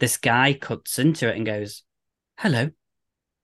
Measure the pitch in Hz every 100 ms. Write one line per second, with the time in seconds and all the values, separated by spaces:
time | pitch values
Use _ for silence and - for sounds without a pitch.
0 | 120 - 127 120 139 143 - 113 - -
1 | 147 156 117 101 110 104 104 - _ _
2 | _ _ _ - 208 120 143 - _ _
3 | _ _ _ _